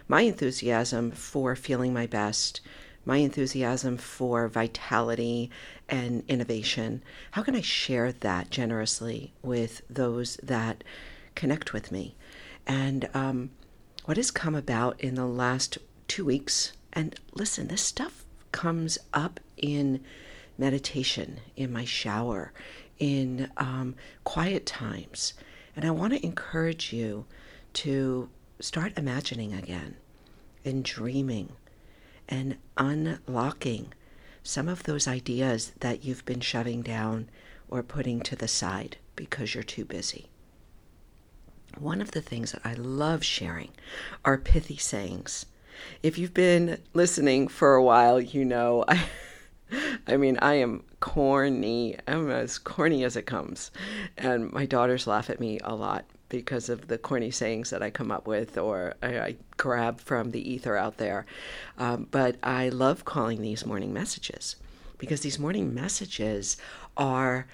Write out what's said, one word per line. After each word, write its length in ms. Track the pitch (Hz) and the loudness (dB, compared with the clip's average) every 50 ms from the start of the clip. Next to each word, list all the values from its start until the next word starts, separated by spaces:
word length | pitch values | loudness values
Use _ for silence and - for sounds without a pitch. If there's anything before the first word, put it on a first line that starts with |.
| - | -2
my 140 | - 139 165 | 2 4 6
enthusiasm 880 | 233 226 - - 147 127 127 - 113 120 117 113 120 - 113 113 120 117 | 6 4 4 2 0 0 0 0 2 2 4 4 2 2 0 0 0 -2
for 460 | - - - - - 143 131 127 123 | -4 -6 -8 -4 -2 0 0 0 0
feeling 360 | - - - 131 123 127 127 123 | -2 -2 -2 0 2 2 2 0
my 140 | 120 120 | 0 -2
best, 540 | 117 - 104 104 104 107 - - - - - - - - - - - - - - | -2 0 0 0 0 0 0 -2 -2 -4 -8 -14 -16 -20 -20 -20 -20 -20 -8 -2
my 140 | 123 131 | 2 4
enthusiasm 800 | 143 147 135 - 151 135 131 - 135 127 117 127 123 135 131 123 | 4 4 4 2 0 0 0 0 0 0 0 0 0 0 -2 -2
for 500 | 120 - - - - 127 123 120 117 117 | -4 -6 -10 -6 -2 0 2 2 2 2
vitality 1040 | 110 - 120 113 117 - - - - - 113 117 117 117 120 117 117 120 120 120 120 - - - - - - - - | 2 2 0 0 0 -2 -6 -2 2 2 2 4 2 2 0 0 0 0 -2 -2 -4 -8 -12 -16 -18 -18 -14 -8 -4
and 340 | 139 131 123 123 120 113 - - | -2 -2 0 0 -2 -2 0 0
innovation? 760 | 139 120 120 117 117 110 101 - - - 110 113 113 127 - - - - - - | 0 0 0 0 -2 0 0 -2 -2 0 -2 -2 -4 -6 -8 -14 -18 -18 -14 -8
How 120 | - 202 214 | -4 -4 0
can 100 | - 262 | 0 0
I 80 | 233 | 0
share 520 | 170 - - - - - 131 120 117 127 123 | 0 0 -2 -2 0 0 2 2 2 2 0
that 360 | - - 104 90 90 92 - | 0 0 0 0 0 -2 -2
generously 840 | - 135 120 113 117 110 110 110 - - 117 117 117 - 135 - - - | -2 -2 0 0 0 0 0 0 -2 -2 -4 -6 -6 -6 -8 -12 -14 -10
with 400 | - 127 123 120 117 113 - - - - | -6 -2 0 0 0 -2 -4 -10 -16 -8
those 480 | 123 135 131 120 117 120 123 - - - | -2 0 0 0 0 -2 -4 -4 -6 -8
that 440 | - - 131 113 113 113 - - - - - - - - - - - - - | -4 -2 0 0 0 -2 -2 -6 -10 -16 -16 -16 -16 -16 -18 -18 -16 -12 -8
connect 380 | - - 131 151 160 - - - | -2 0 0 0 0 -2 -6 -6
with 180 | 113 - - | -6 -6 -6
me?" 240 | - 95 87 - - - - - - - - - - - - | -6 -6 -6 -8 -12 -18 -20 -20 -20 -18 -18 -18 -18 -8 -4
And, 440 | - 135 135 135 135 135 135 123 - - | -2 0 0 2 0 0 -2 -2 -2 -2
um, 380 | 135 135 135 131 123 131 143 - - - - - - - - - - - | -2 0 0 0 -2 -4 -6 -10 -16 -20 -20 -20 -20 -20 -20 -18 -8 -4
what 120 | - 156 | -2 0
has 140 | 214 254 - | 0 0 0
come 240 | - - - 160 156 | 0 -2 0 0 0
about 440 | 147 135 - 120 113 120 123 - - | 0 0 0 0 2 2 0 0 -2
in 140 | - 131 127 | -2 -2 -2
the 120 | 131 127 | 0 0
last 520 | 123 120 127 123 123 127 131 - - - - - - - - - | 0 0 2 2 2 2 0 0 -2 -4 -8 -12 -16 -20 -12 -8
two 160 | - - - 180 | -6 -4 -2 2
weeks, 480 | 143 127 143 143 - - - - - - - - - - | 2 2 2 2 0 0 0 0 -2 -6 -10 -14 -6 -4
and 260 | 170 160 156 - - - - - | -2 -2 -2 -4 -10 -16 -12 -8
listen, 340 | - 214 - - - - | -4 -4 -2 -2 -4 -4
this 140 | - 175 214 | -4 -2 -2
stuff 420 | - - - - 285 349 - - - - - - - - - | -2 -2 -2 -4 -4 -6 -8 -12 -20 -20 -20 -20 -12 -8 -6
comes 440 | - - 165 165 165 160 160 - - - - - | -2 0 0 0 0 0 -2 -4 -4 -4 -2 -2
up 280 | 143 151 180 - - - - - | 0 0 -2 -4 -10 -20 -20 -10
in 440 | - - 147 147 143 143 139 131 131 - - - - - - - - - - - | -6 -4 -2 0 2 2 2 2 0 -4 -8 -20 -20 -20 -20 -20 -20 -20 -12 -6
meditation, 840 | - 131 135 131 139 - - - 139 131 - - - 85 - - - - - - | -2 0 0 0 0 -2 -4 -4 -2 -2 -2 -2 -2 -4 -8 -10 -12 -14 -12 -8
in 160 | - 135 127 120 | -6 -6 -4 -4
my 100 | 113 123 | -4 -4
shower, 720 | 117 - - - 113 101 110 120 120 107 92 78 - - - - - - - - - - - | -4 -4 -4 -2 -2 -2 -2 0 -2 -2 -4 -6 -8 -12 -16 -18 -18 -18 -18 -20 -14 -6 -2
in, 520 | 147 143 139 135 135 127 127 127 135 - - | 0 2 2 2 0 0 -2 -2 -4 -4 -2
um, 360 | - - 131 131 131 127 127 127 - - - - - - | -2 -2 -2 -2 -4 -4 -4 -6 -10 -14 -20 -12 -10 -8
quiet 420 | - - 160 165 185 196 - - | -4 -2 0 0 2 0 -2 -2
times. 720 | - - - 117 107 104 92 - - - - - - - - - - - - - - - | -6 -6 -6 -6 -6 -6 -8 -10 -12 -8 -6 -6 -6 -6 -8 -16 -20 -20 -20 -20 -14 -6
And 100 | 151 151 | -2 0
I 60 | 160 | 0
want 220 | 160 160 185 220 269 | 0 2 0 0 0
to 120 | 285 - | 0 -2
encourage 680 | 170 175 - - - - 160 165 165 165 165 - - | -2 -4 -6 -6 -4 -2 0 0 0 0 -2 -4 -4
you 360 | - 117 113 107 104 107 - - - - - - - - - - - | -4 -2 -2 -2 -4 -6 -10 -12 -16 -20 -20 -20 -20 -20 -16 -10 -8
to 540 | - - 143 139 135 135 131 127 127 120 - - - - - - - | -4 -2 0 2 2 2 2 0 -2 -4 -6 -12 -20 -20 -20 -14 -12
start 380 | - - - 160 165 208 - | -8 -4 -2 -2 -2 -2 -2
imagining 560 | 175 147 131 123 139 - - - 117 110 104 101 | -2 -2 0 0 -2 -2 -4 -4 -4 -4 -4 -6
again 440 | 98 - - 90 87 73 - - - - - - - - - - - - - - - - | -6 -6 -6 -8 -8 -8 -10 -12 -16 -20 -20 -20 -20 -20 -20 -20 -20 -20 -20 -16 -10 -6
and 180 | 135 131 135 127 | -4 -4 -2 -2
dreaming 680 | - - 120 110 123 127 139 139 131 117 104 - - - - - - - - - - - - - - - - - | -4 -4 -4 -4 -2 0 0 0 0 -2 -4 -4 -8 -12 -18 -20 -20 -20 -20 -20 -20 -20 -20 -20 -20 -20 -18 -10
and 300 | - 135 131 131 135 - - - - - | -6 -4 -4 -2 -4 -4 -6 -10 -6 0
unlocking 1160 | - 135 139 151 156 156 165 151 - - - 127 117 120 143 - - - 135 113 110 - - - - - - - - - - - - | 0 2 2 2 2 0 -2 -2 -4 -6 -4 -2 0 0 0 -2 -2 -2 -2 -2 -4 -6 -10 -14 -20 -20 -20 -20 -20 -20 -20 -20 -14
some 260 | - - - - 135 | -10 -6 -4 -2 -2
of 140 | 165 180 175 | -2 -4 -4
those 260 | - - 151 143 - | -4 -4 -2 0 0
ideas 640 | 135 127 123 - - 120 127 131 131 117 113 - - - - | 0 -2 -2 -2 -2 0 2 2 2 2 0 -2 -6 -8 -4
that 220 | - 120 120 - - | -4 -2 -2 -2 -4
you've 220 | 135 127 - - | -6 -6 -6 -6
been 140 | - 127 127 | -6 -4 -4
shoving 420 | 120 - - 117 117 120 117 120 | -2 -2 -2 -2 -2 -2 -2 -4
down 480 | 117 120 113 110 110 110 110 113 - - - - - - - - - - | -4 -4 -2 -2 0 0 0 -2 -4 -6 -12 -20 -20 -20 -20 -20 -10 -6
or 140 | 131 123 120 | -4 -4 -4
putting 360 | - - 147 131 123 120 117 | -4 -4 -4 -2 -2 -2 -2
to 140 | - - 131 | -2 -4 -6
the 120 | - 120 | -4 -2
side 500 | 113 - - - 90 95 101 - - - - - - - | 0 0 0 0 0 -2 -4 -6 -8 -12 -16 -18 -16 -14
because 380 | - - - - 135 117 107 - | -12 -8 -6 -6 -4 -4 -4 -4
you're 100 | 117 110 | -6 -6
too 220 | - - 120 104 | -8 -8 -8 -8
busy. 460 | - - 87 - - - - - - - - - - - - - - - - - - - - - - - - - - - - - - - - - - - | -6 -6 -6 -6 -6 -8 -8 -12 -20 -20 -20 -20 -20 -20 -20 -20 -20 -20 -20 -20 -20 -20 -20 -20 -20 -20 -20 -20 -20 -20 -20 -20 -20 -20 -20 -20 -18 -14
One 240 | - 147 156 165 196 | -10 -6 -4 -4 -4
of 80 | 208 202 | -4 -4
the 120 | - 156 | -6 -6
things 300 | 151 - - 117 117 - - | -6 -6 -6 -6 -4 -6 -6
that 80 | - - | -6 -6
I 80 | 113 113 | -6 -6
love 500 | 113 120 127 131 139 147 156 165 151 - | -6 -4 -4 -2 0 2 2 2 0 0
sharing 500 | - - - 98 85 82 82 - - - - - - - - - - - - - | 0 -2 -2 -4 -4 -6 -6 -10 -12 -16 -18 -18 -14 -12 -12 -10 -10 -8 0 2
are 140 | 135 135 135 | 4 4 6
pithy 380 | - - - 160 - - 147 | 8 8 8 8 6 2 -4
sayings. 680 | 143 - - - 101 98 87 92 92 - - - - - - - - - - - - - - - - | -4 -4 -2 -2 -4 -4 -4 -6 -6 -6 -8 -8 -8 -10 -12 -16 -20 -20 -20 -18 -16 -16 -16 -6 0
If 160 | - 160 156 | 0 0 2
you've 160 | 170 175 175 175 | 0 -2 0 4
been 480 | 185 180 180 175 170 170 170 160 - - - - | 6 8 10 8 8 6 4 0 -4 -6 2 6
listening 520 | 170 175 175 - - 147 139 131 135 135 | 6 6 6 6 6 6 6 8 6 6
for 280 | 135 - - 160 139 135 | 4 4 6 8 10 10
a 80 | 131 127 | 12 10
while, 360 | 123 117 120 120 120 123 127 | 10 10 10 10 10 8 8
you 240 | 120 127 - 139 135 | 6 2 0 0 2
know, 420 | 127 123 120 120 120 120 117 - | 2 2 4 4 4 4 6 6
<laughs> 40 | - | 6
I, 160 | - 180 170 - - - - - - - - - - - - - 233 277 302 302 254 220 - | 4 4 2 0 -4 -10 -14 -16 -18 -20 -20 -20 -20 -20 -12 -8 -6 -4 -4 -4 -4 -4 0
I 80 | - 123 | 4 4
mean, 240 | 139 139 135 127 - | 6 6 6 6 6
I 120 | - 143 147 | 4 6 6
am 320 | 143 127 120 107 - - - - - | 6 4 2 0 -4 -8 -12 -8 -6
corny. 960 | - - - 156 139 135 139 139 135 139 131 113 104 110 117 120 120 110 - - - | -4 0 2 4 4 6 6 6 4 4 2 2 0 0 0 0 0 -2 -4 -4 -4
I'm 240 | - 147 165 160 139 | -2 -2 0 0 0
as 260 | 123 123 120 117 - | 0 0 -2 -2 -4
corny 460 | - - - - - 151 165 160 135 127 | -6 -8 -6 0 2 2 4 4 4 2
as 140 | 123 120 | 0 -2
it 80 | 117 - | -4 -4
comes. 440 | - 117 90 73 - - - - - - - 190 202 214 208 202 175 - | -4 -4 -4 -4 -6 -8 -10 -12 -12 -12 -10 -10 -8 -8 -8 -8 -10 -8
And 320 | - - 127 123 117 113 - - | -4 0 0 2 2 0 -2 -2
my 120 | 139 139 | -2 0
daughters 420 | 131 135 123 120 123 127 127 - | 2 4 4 4 4 4 2 2
laugh 220 | 117 104 107 120 - | 2 0 0 0 -2
at 120 | - - | -4 -2
me 180 | 120 110 107 - | -2 -4 -4 -4
a 140 | - - 110 | -4 -6 -4
lot 300 | 107 107 98 104 - - - - - - - | -4 -2 -2 -2 -2 -4 -10 -16 -20 -10 -8
because 400 | - 123 120 - 135 120 - - | -6 -6 -4 -4 -4 -4 -2 -4
of 180 | 120 107 - | -4 -4 -4
the 100 | - 120 | -4 -4
corny 340 | 113 - - 139 123 113 113 | -4 -2 -2 -2 -2 -2 -2
sayings 380 | - - 120 110 113 110 117 - | -2 -2 -2 -2 -2 -2 -4 -4
that 120 | - - 107 | -4 -4 -4
I 60 | 101 | -4
come 200 | - - 117 110 | -4 -4 -4 -2
up 180 | 101 - - | -4 -4 -2
with 300 | 107 107 104 117 - - | -2 -2 -2 -2 -2 -2
or 360 | - 87 107 101 92 90 80 - - - | -2 0 0 0 0 -2 -4 -4 -4 -2
I, 160 | 127 123 117 | -2 0 0
I 160 | 110 - 117 - - - - | -2 -2 -4 -8 -12 -8 -4
grab 420 | - - 131 123 120 117 117 120 - | -2 0 2 2 2 2 0 0 -2
from 320 | - - 143 120 110 117 | -2 0 0 0 0 0
the 180 | 117 117 - - | -2 -4 -4 -4
ether 280 | 127 127 - 123 104 | -4 -4 -2 0 2
out 200 | 101 101 110 - | 2 2 0 -2
there. 280 | - 113 98 98 104 - - - - - - - - - - - | -2 -2 -2 -2 -2 -4 -8 -12 -14 -12 -12 -12 -12 -14 -12 -6
Um, 300 | - 123 120 120 - - - | -2 -2 0 0 -2 -2 0
but 280 | - 135 131 123 123 - | 2 4 4 4 2 0
I 280 | - 127 127 127 127 127 | 0 0 0 2 2 2
love 340 | 127 123 131 135 175 - - | 2 4 4 4 4 2 -2
calling 380 | - - 151 113 113 117 110 | -4 0 0 0 0 0 -2
these 240 | 107 110 107 117 - | -2 -2 -4 -4 -4
morning 260 | - 107 98 95 98 101 | -4 -4 -2 -2 -2 -4
messages 640 | 101 107 - - - - - - - - - - - - - - - - - - - | -4 -4 -4 -4 -6 -8 -10 -10 -8 -8 -10 -10 -10 -14 -18 -20 -18 -18 -18 -14 -8
because 200 | 127 127 151 139 | -4 -2 -2 -2
these 180 | - 143 131 | -2 -2 -2
morning 360 | - 143 156 190 208 185 139 117 | -2 -2 0 0 0 0 0 -2
messages 840 | 120 151 175 - - 202 - - - 107 107 107 101 98 - - - - - - - - - - | -2 -2 -2 -2 -4 -4 -6 -4 -2 -2 0 0 0 -2 -4 -4 -6 -8 -16 -16 -16 -16 -6 -2
are, 500 | - 139 135 127 131 131 127 123 127 127 - | 0 2 2 2 2 2 2 0 0 -4 -8